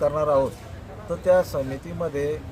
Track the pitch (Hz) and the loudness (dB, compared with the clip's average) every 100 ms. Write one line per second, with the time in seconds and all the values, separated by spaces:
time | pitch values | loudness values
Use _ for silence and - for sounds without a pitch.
0 | 147 147 151 143 131 - - - - - | 0 2 2 4 2 -2 -14 -14 -14 -12
1 | - 170 185 180 175 156 135 135 170 170 | -8 -2 4 6 6 0 -4 -6 -8 -6
2 | 170 143 147 151 143 | -4 -2 -2 -2 -6